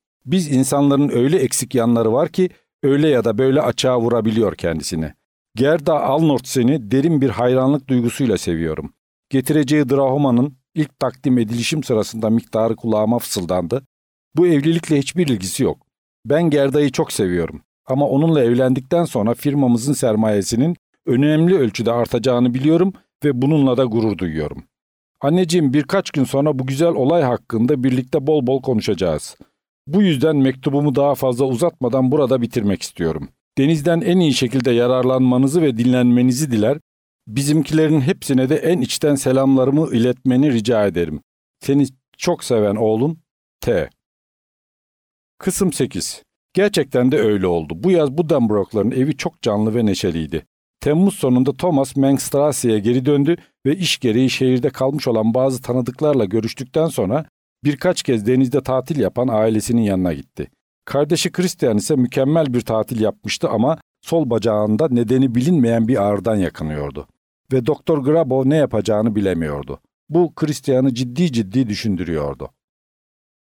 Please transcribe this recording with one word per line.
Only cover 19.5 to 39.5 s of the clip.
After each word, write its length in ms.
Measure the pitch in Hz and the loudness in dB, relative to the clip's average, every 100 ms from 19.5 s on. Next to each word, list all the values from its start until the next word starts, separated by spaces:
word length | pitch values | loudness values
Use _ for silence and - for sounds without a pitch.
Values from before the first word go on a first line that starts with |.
| 143 131 120 127 | 0 0 0 0
sermayesinin 840 | 143 127 107 110 104 92 117 147 175 _ _ - | -2 0 0 0 0 -2 -2 -2 -2 _ _ -4
önemli 520 | 120 147 151 165 185 | 0 2 2 2 2
ölçüde 340 | 123 - 113 | 0 -2 -2
artacağını 640 | 117 113 123 113 120 123 | -2 -2 -2 0 2 0
biliyorum 380 | 123 143 165 190 190 _ _ | 0 2 2 2 -2 _ _
ve 180 | 147 127 | -2 0
bununla 340 | 135 156 135 123 | 0 2 2 2
da 80 | |
gurur 340 | 131 110 110 92 | 0 0 0 -2
duyuyorum. 460 | 87 78 73 69 - _ _ _ _ _ | -4 -4 -6 -8 -18 _ _ _ _ _
Anneciğim, 520 | 139 170 180 175 147 | 0 2 2 2 2
birkaç 380 | 135 139 196 - | 0 0 -2 -2
gün 140 | - | -2
sonra 340 | 127 139 147 139 | -2 0 0 0
bu 80 | 131 | -4
güzel 220 | 135 165 | 0 0
olay 340 | 165 131 170 | 0 0 2
hakkında 600 | 139 117 - 113 120 143 | 0 -2 -4 -2 0 2
birlikte 420 | 127 127 127 160 135 | 0 0 -2 -2 0
bol 200 | 151 127 | 0 0
bol 160 | 135 | -2
konuşacağız. 760 | 131 117 98 92 90 76 - - - _ _ _ - | -2 -2 -2 -2 -2 -2 -6 -20 -20 _ _ _ -4
Bu 160 | 170 | 0
yüzden 340 | 202 143 160 151 | 2 2 2 2
mektubumu 580 | 135 131 - 139 147 | 2 0 -2 0 0
daha 200 | 139 143 | 2 0
fazla 300 | 135 135 120 | 0 -2 0
uzatmadan 680 | 143 120 170 - 123 131 131 | 0 0 -2 -2 -2 0 2
burada 300 | 151 135 131 | 2 2 0
bitirmek 400 | 117 123 101 92 | -2 -2 -2 -2
istiyorum. 460 | - - 82 78 69 _ _ - | -6 -4 -4 -4 -10 _ _ -2
Denizden 420 | 139 165 143 165 | 0 2 0 0
en 180 | 170 185 | 2 2
iyi 160 | 165 | 2
şekilde 360 | 123 127 135 123 | 2 0 0 0
yararlanmanızı 920 | 120 123 127 127 131 127 127 135 160 | 2 2 2 2 2 2 2 2 2
ve 140 | 160 113 | 0 2
dinlenmenizi 760 | 120 127 123 123 127 123 151 | 2 2 4 4 2 2 0
diler, 280 | 117 104 147 _ _ _ _ - | 0 0 -2 _ _ _ _ -10
bizimkilerin 720 | 107 139 151 143 156 156 156 | -4 0 0 2 0 2 2
hepsine 480 | 131 196 - 131 131 | 0 -2 0 0 2
de 80 | 156 | 0
en 240 | 151 175 | 0 -2
içten 340 | 120 - 156 | -2 -2 0
selamlarımı 760 | 139 139 131 135 | 0 0 0 2